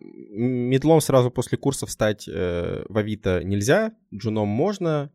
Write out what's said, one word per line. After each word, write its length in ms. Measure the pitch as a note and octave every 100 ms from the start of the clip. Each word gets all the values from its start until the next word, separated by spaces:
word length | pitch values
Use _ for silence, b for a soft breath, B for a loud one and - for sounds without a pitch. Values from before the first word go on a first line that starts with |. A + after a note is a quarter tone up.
| - - - G#2 B2 B2+ B2
мидлом 300 | C3+ D3 D#3+
сразу 300 | - C3 B2
после 260 | B2+ - C3
курсов 320 | C#3 C3 -
стать, 380 | - G#2+ G#2 -
э, 560 | - F2+ E2+ F2 F#2 -
в 100 | G#2+
Авито 440 | G#2 G#2+ G2 F2+ E2+
нельзя, 480 | G2+ G#2 F3 A3 A3 _ G2+
джуном 340 | A#2 A2 G#2
можно, 640 | G#2+ F3 G3 E3+ D3+ C#3